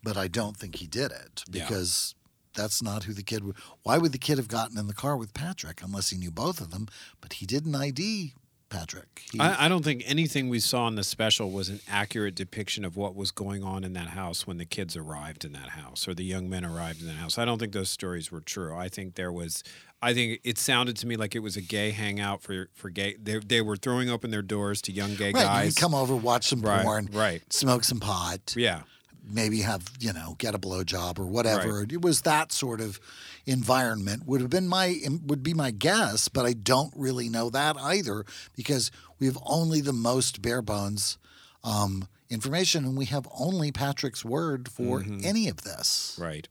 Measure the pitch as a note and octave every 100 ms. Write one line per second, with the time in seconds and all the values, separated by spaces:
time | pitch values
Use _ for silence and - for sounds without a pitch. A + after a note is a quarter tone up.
0 | A#2 G2 F#2+ G2+ G#2 G#2 G2 - F2 A2
1 | C3+ - - - - F#2 F2 G#2 F2+ -
2 | - - _ _ _ - G#2+ - A2+ G#2
3 | G2 G2+ G2+ A2 G2 G2 - - - C#3+
4 | E3 C3 - C#3+ A2 A2 A2+ A2+ G#2 G2+
5 | C3+ C#3+ A2 - D#3 F#3 - - F#2+ G2
6 | F#2 F#2 F2+ E2 C#3 F3+ E2+ F#2+ G#2+ -
7 | - - - - F#2+ C3+ D#3 C#3+ C#3+ C3
8 | G3 G#3+ D#3+ - _ _ _ G2 D#2+ -
9 | - - - A2+ D#3 E3+ D3 F#3 D3+ B2+
10 | A2 C#3+ E3 C#3+ C3 A#2+ - B2+ A#2 A2
11 | F#2+ - A2 - G#2 F#2+ F#2 G2+ - G2+
12 | G#2 A#2 G#2 F2 F#2 - G2 - G2 F2
13 | G2+ F#2+ F#2+ - G2 G2+ G2 F#2+ F#2+ F2+
14 | E2 F#2 F2+ E2 - F2 E2 - F#2 E2
15 | D2+ D2+ D2 D#2 D#2+ C#2+ C2 D2+ C2+ -
16 | - F2 F#2 F#2 F#2 F#2 F2 E2 E2 D#2+
17 | E2 D#2 E2 A#2 A#2 A#2 A2+ G2+ F#2+ -
18 | F#2+ F2 D#2 E2+ D#2 - E2+ E2+ F2+ G2
19 | F#2+ F2+ F2+ F2 E2+ - - - - _
20 | A#2+ B2 A#2 A2+ A#2+ A2+ - B2+ B2 A2+
21 | A#2+ A2+ G#2+ A#2 G#2+ F#2+ F2 G#2+ G#2+ G2+
22 | G#2 G2+ G2+ G2+ - F#2+ F#2 - G2+ F2
23 | G2 G#2 G#2+ G#2+ G#2 A#2+ G#2+ G2+ C3 B2
24 | B2 A#2+ A#2+ G#2+ G2 G#2 G2+ G#2 - G2
25 | G2+ G2+ G2+ A#3+ F#3+ G2+ - D#3+ E3+ C#3
26 | B2+ C3 A#2 A#2+ - B2+ G#2+ G2 G2 G#2+
27 | G#2 G#2 G#2+ E2 - - C#3 B2 A#2 A#2+
28 | G2+ F#2 F2 F#2+ - A#2+ A#2 E2+ D2+ -
29 | _ - G#2+ G#2+ A2 A2 G#2+ G2+ E2+ -
30 | A#2 E2 D#2+ D#2+ A2+ G#2 F#2 F#2 E2+ F#2+
31 | F2 F2+ F#2+ G#2+ A2+ G#2+ F#2 G#2 G#2 E3
32 | F3 D#3 - D3+ D#3+ - C3 A2+ A2 G2
33 | - - - - - C3 G#2+ B2+ B2 A2
34 | G2 G#2+ - C3+ B2 F3 F#3 F3+ F#3 F3
35 | C3+ D#3 D3 D3 C3 E3 C3+ G#2 D3 G#3
36 | E3+ G#2+ - C3+ B2 A#2 G#2 C3 D#3 -
37 | C3+ B2+ A#2+ A2+ A#2+ B2+ D3+ D3 C3+ G3
38 | D3 G#2 G#2+ - - - A#2 C#3 A2+ -
39 | - - C3+ B2+ - D#3 E3 D#3+ C#3 B2+
40 | A#2 B2+ B2 - A#2 A#2+ G#2 G#2 G2+ G#2
41 | - - _ - - _ A#2 G#2 G2+ F#2+
42 | F#2+ _ _ A#2 C3+ D#3+ F#3 E3 C3 C3
43 | C3+ C#3+ B2 - C#3+ F#3+ D3 C#3 C#3 C#3
44 | C#3 A2 A#2 C3+ E3 C3+ B2 - B2 B2+
45 | G2 G2+ A2+ G#3+ G#3 F2 - - - -
46 | - - E2+ D#2 -